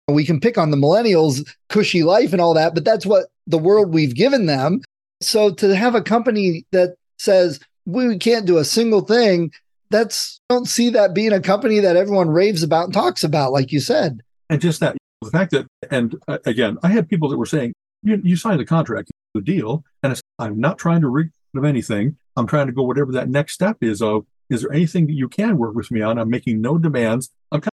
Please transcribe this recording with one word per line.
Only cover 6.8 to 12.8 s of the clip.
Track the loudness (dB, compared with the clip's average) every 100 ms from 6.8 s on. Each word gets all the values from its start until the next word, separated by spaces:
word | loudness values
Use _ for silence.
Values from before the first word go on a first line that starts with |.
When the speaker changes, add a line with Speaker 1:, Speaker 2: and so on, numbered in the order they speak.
| 0 -2 _ _
Speaker 1:
says, | 2 2 2 -2 _ _ -8
"We | -2 -2 0
can't | 0 0 2
do | 2
a | 2
single | 0 2 2
thing," | 2 2 4 2 0 -6 _ _ _
that's, | -2 0 -4 -8 -12 -2
I | -2
don't | 0
see | 0 2
that | 4 2 2
being | 0
a | 0
company | 2 0 2 2
that | 4 4
everyone | 2 2 2
raves | 4 2 0
about | 0 0